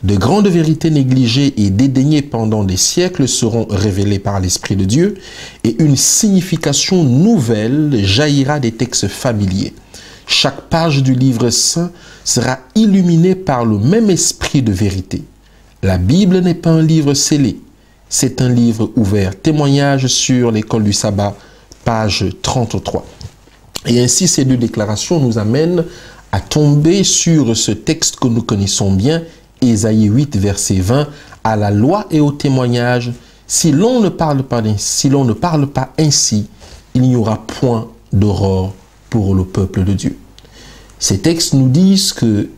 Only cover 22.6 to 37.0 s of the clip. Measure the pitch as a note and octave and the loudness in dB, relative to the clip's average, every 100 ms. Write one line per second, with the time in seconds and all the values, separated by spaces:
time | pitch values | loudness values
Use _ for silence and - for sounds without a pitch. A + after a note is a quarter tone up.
22.6 | A2+ F#2+ - - - - - - - _ | -2 -4 -6 -8 -8 -20 -20 -20 -20 _
23.6 | - - - A#2+ B2 - F#3 - C3 B2+ | -20 -12 -2 2 2 0 0 0 0 0
24.6 | A#2 - G#2 G#2 - F3 C3 A2 G#2 B2+ | -2 -2 -4 -4 -2 0 0 0 0 0
25.6 | E3 F3+ E3 - - - - G2+ - D3+ | 0 0 -4 -10 -20 -20 -8 -8 -2 0
26.6 | D3+ C#3+ D#3+ G3 - - - E3 A#2 A2+ | 2 4 4 2 2 0 2 2 2 0
27.6 | - G#2 - D#3+ - - C3 A#2 A2+ G#2 | -2 -4 -2 -2 -4 -2 -2 -2 -2 -2
28.6 | G2 - G2+ F#2+ A#2+ E3 E3 - _ _ | -2 -2 0 2 2 -2 -4 -18 _ _
29.6 | B2+ A2 A2 A2 G#2+ A2+ C#3+ G2+ G2+ F#2+ | 0 2 2 2 2 2 0 0 -2 -2
30.6 | - F#2+ F#2 C3 D3 - - - A2+ A2 | -2 -2 0 0 -2 -8 -20 -6 -2 0
31.6 | G#2 G#2 B2 G3+ G3+ D#3 D3 C#3+ C#3+ C3 | 0 2 2 0 0 0 0 0 0 0
32.6 | B2 A#2+ A#2+ B2 A#2+ A#2+ - - - - | 0 0 0 -2 -2 -10 -16 -20 -8 -2
33.6 | D#3+ C#3+ A3 B3+ G3 - D#3+ C#3 C3 A#2+ | 2 2 2 2 0 -2 -2 -2 -2 -2
34.6 | A2 G#2 - - C#3 C#3 B2+ G#2+ F3 D#3 | -2 -2 -4 -2 0 2 0 0 -2 0
35.6 | C#3 C3 C3 - D#3 C#3 - G#2+ G2+ - | -2 -4 -6 0 0 2 0 -2 -4 -12
36.6 | - - - B2+ | -20 -20 -6 0